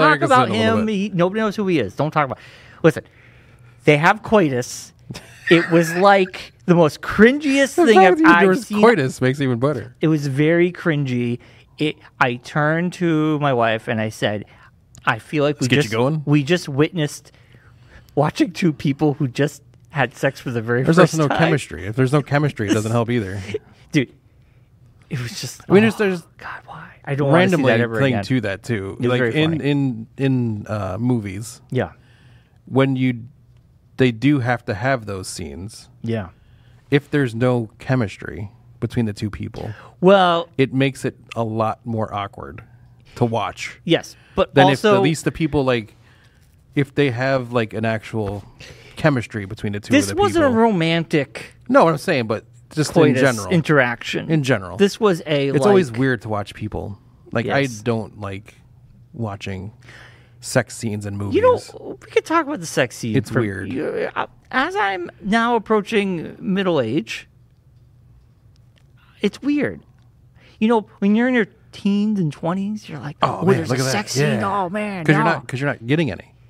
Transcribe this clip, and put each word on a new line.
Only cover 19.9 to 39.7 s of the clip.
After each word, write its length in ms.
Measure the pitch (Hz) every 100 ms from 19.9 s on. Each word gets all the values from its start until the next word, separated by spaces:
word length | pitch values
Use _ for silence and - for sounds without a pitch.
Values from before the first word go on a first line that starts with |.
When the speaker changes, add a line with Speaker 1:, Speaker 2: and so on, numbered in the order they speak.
Speaker 1:
had 240 | 143 127 -
sex 240 | 143 -
for 100 | -
the 100 | 120
very 200 | 110 120
Speaker 2:
There's 140 | 131 165
Speaker 1:
first 180 | 175
Speaker 2:
also 100 | 160
no 40 | 147
Speaker 1:
time." 100 | -
Speaker 2:
chemistry. 460 | 165 151 - 78 90
If 80 | 113
there's 160 | 131
no 100 | 147
chemistry, 460 | 131 143 151 - 104
it 40 |
doesn't 180 | 107 107
help 180 | 117 113
either. 300 | 120 98 101 98 107 -
Speaker 1:
<laughs> 260 | - -
Dude, 200 | 156 120 - _ _ _ _ _ _ - _ _
it 100 | 135
was 200 | 120 -
just, 220 | 131 - -
Speaker 2:
I 40 |
mean, 100 | 180
there's, 120 | 220
Speaker 1:
oh, 40 | -
Speaker 2:
there's 240 | 208 180 - _
Speaker 1:
God, 220 | - - -
why? 240 | - - -
I 100 | -
don't 140 | 139 143
wanna 100 | 160
see 20 | 185
Speaker 2:
randomly 200 | 170 131
Speaker 1:
that 80 | 113
ever 200 | 120 113
Speaker 2:
thing 140 | 135
Speaker 1:
again. 100 | 107
Speaker 2:
to 160 | 98 131
that, 220 | 104 98
too. 320 | - 113 95 -
Speaker 1:
It 40 |
was 60 | 120
Speaker 2:
Like, 100 | 123
Speaker 1:
very 220 | 123 135
Speaker 2:
in, 80 | 156 165
Speaker 1:
funny. 120 | 139
Speaker 2:
in, 360 | 143 139 113 110 -
in, 500 | 139 131 120 107 -
uh, 300 | 107 95 92
movies, 600 | 120 123 101 95 117 - _
Speaker 1:
Yeah. 220 | 123 101 - _ _ - - _ _
Speaker 2:
when 320 | - 120 135 131
you, 260 | 127 120 117 _ _ _ _ _ _ -
they 120 | 131
do 280 | 113 127 147
have 240 | 123 120
to 100 | -
have 320 | 104 127 135 107
those 220 | 98 92
scenes. 600 | - 82 71 98 - - -
Speaker 1:
Yeah. 260 | 110 113 90 - _ - - - _
Speaker 2:
If 200 | 143 -
there's 240 | 147 131
no 360 | 110 127 123 110 -
chemistry 720 | - 131 107 - - 76 98 - _ -
between 260 | 113 - 113
the 60 |
two 180 | 101 107
people, 400 | - 104 - -